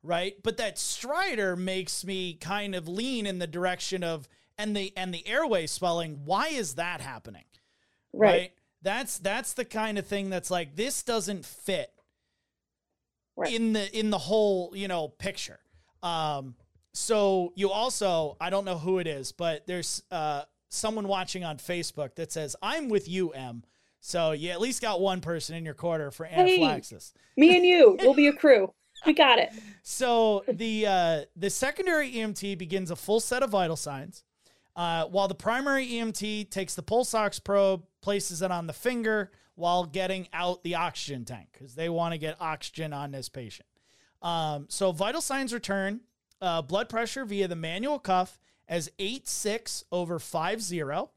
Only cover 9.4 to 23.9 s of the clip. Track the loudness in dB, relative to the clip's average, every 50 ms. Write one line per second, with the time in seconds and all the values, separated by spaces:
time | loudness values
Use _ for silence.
9.4 | -4 -6 -6 -6 -6 -6 -4 -4 -4 -2 -2 -4 -4 -4 -4 -4 -4 -4 -4 -6
10.4 | -4 -2 -2 -2 -2 -4 -6 -6 -4 -4 -4 -6 -4 -2 -2 -2 -2 -4 -6 -8
11.4 | -8 -14 -18 -12 -4 -4 -2 -2 -4 -6 _ _ _ _ _ _ _ _ _ _
12.4 | _ _ _ _ _ _ _ _ _ _ _ _ _ _ _ _ _ _ _ -4
13.4 | -2 -2 0 0 2 2 2 0 -2 -2 -4 -2 0 0 0 0 0 2 2 4
14.4 | 4 4 2 0 -2 -4 -8 -8 -6 -4 -2 -2 -4 -4 -8 _ -8 -8 -6 -6
15.4 | -10 -12 -14 -18 _ _ _ _ _ _ _ _ -6 -4 -2 0 0 -2 -2 -4
16.4 | -6 -10 -16 _ _ _ _ _ _ _ _ -8 0 2 4 4 4 4 4 2
17.4 | 0 -2 -4 0 0 0 2 2 0 0 0 0 0 2 2 2 0 -2 -4 _
18.4 | -4 -2 -2 -2 0 -2 -4 -4 -2 0 0 0 0 -2 -6 -6 -8 -10 -8 -2
19.4 | -2 -2 -2 -2 _ -6 -6 -4 -4 -4 -6 -8 -8 _ -4 -2 -2 -2 -2 -4
20.4 | -6 _ _ _ _ _ -8 -4 -4 -2 -2 -2 -2 -2 -2 -2 -2 -4 -6 -6
21.4 | -6 -6 -8 -8 -6 -6 -4 -4 -4 -6 -6 -8 -8 -8 _ -10 -10 -6 -6 -6
22.4 | -6 -6 -8 -6 -4 -4 -4 -2 -2 0 0 0 0 0 -2 -2 -2 -2 -4 -8
23.4 | -10 -10 -12 -12 -16 _ _ _ _ _